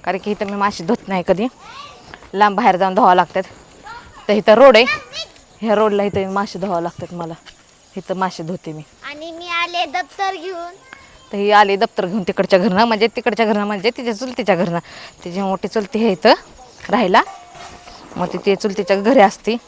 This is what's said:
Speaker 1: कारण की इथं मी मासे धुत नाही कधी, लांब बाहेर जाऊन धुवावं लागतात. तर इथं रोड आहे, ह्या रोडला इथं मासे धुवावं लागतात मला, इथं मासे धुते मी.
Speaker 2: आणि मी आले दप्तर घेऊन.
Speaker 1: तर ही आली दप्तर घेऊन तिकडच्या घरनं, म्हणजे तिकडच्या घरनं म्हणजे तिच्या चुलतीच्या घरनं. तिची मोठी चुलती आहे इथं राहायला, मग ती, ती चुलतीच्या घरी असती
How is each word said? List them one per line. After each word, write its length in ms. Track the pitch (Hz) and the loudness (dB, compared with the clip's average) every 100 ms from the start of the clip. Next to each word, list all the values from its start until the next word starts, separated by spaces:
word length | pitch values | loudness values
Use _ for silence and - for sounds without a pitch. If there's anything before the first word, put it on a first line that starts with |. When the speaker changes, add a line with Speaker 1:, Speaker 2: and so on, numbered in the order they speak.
Speaker 1:
कारण 140 | - 185 | -4 -6
की 60 | 208 | -6
इथं 160 | 208 202 | -6 -6
मी 100 | 202 | -2
मासे 280 | 202 - | -2 -2
धुत 240 | 170 233 - | -4 -4 -2
नाही 140 | 190 170 | -4 0
कधी, 180 | 180 247 _ - - - - - - - | -2 -2 _ -20 -20 -20 -20 -20 -20 -10
लांब 220 | 190 208 196 | 2 2 4
बाहेर 200 | 233 180 | 2 2
जाऊन 180 | 190 | 0
धुवावं 200 | 185 208 | 4 6
लागतात. 280 | 180 175 190 190 - - - - - - - - | 4 2 -4 -6 -16 -20 -20 -20 -20 -20 -12 -2
तर 40 | |
इथं 200 | 208 214 | 0 4
रोड 240 | 214 262 226 | 8 10 8
आहे, 80 | 262 605 - 622 659 - _ - | 4 -2 -8 -16 -16 -18 _ -8
ह्या 140 | 220 | -2
रोडला 280 | 208 220 202 | 2 2 0
इथं 280 | 202 202 190 | -2 -4 -4
मासे 280 | 196 208 185 | -4 -6 -8
धुवावं 240 | 196 175 | -4 -4
लागतात 320 | 170 - 175 | -6 -10 -14
मला, 200 | 175 165 165 - - _ _ _ 196 | -12 -12 -12 -20 -20 _ _ _ -16
इथं 200 | - 185 | -10 -6
मासे 260 | 190 - | -6 -6
धुते 300 | 165 180 - | -12 -10 -12
मी. 100 | 156 151 _ 262 | -16 -18 _ -18
Speaker 2:
आणि 220 | 294 330 | -16 -16
मी 160 | 330 349 | -14 -8
आले 360 | 339 349 349 330 | -6 -4 -4 -4
दप्तर 500 | 359 - - 392 381 | -4 -8 -6 -6 -6
घेऊन. 380 | 349 349 349 381 - - - - - | -10 -10 -12 -16 -20 -20 -20 -20 -12
Speaker 1:
तर 40 | 202 | -4
ही 140 | 202 | 4
आली 260 | 208 202 196 | 6 6 2
दप्तर 300 | - - 185 | 0 -2 -4
घेऊन 160 | 214 | -4
तिकडच्या 360 | 180 - 190 190 | -4 -2 2 2
घरनं, 260 | 202 185 | 4 2
म्हणजे 220 | 233 214 226 | 2 2 0
तिकडच्या 400 | 247 240 208 220 | 0 -4 0 0
घरनं 180 | 214 | 0
म्हणजे 260 | 202 202 202 262 | -2 -2 -4 -4
तिच्या 180 | 240 | -8
चुलतीच्या 400 | 208 262 247 208 | -6 -8 -4 -2
घरनं. 240 | 175 180 170 - - - - | 0 0 -4 -8 -20 -20 -16
तिची 160 | 175 180 | -10 -6
मोठी 280 | 196 190 196 | -4 -4 -4
चुलती 300 | 233 202 214 | -6 -4 -2
आहे 140 | 226 | 0
इथं 220 | 185 220 302 - - - - - | 2 2 2 -2 -20 -20 -18 -4
राहायला, 340 | 220 190 214 392 - - - - - - - - - | -2 4 2 2 -10 -20 -20 -20 -20 -20 -20 -16 -8
मग 100 | 180 | -8
ती, 120 | 170 | -4
ती 160 | 202 190 | -2 -2
चुलतीच्या 400 | 214 190 202 196 | -2 -4 -2 0
घरी 240 | 208 269 | 4 6
असती 360 | 202 - - 233 | 4 2 -6 -6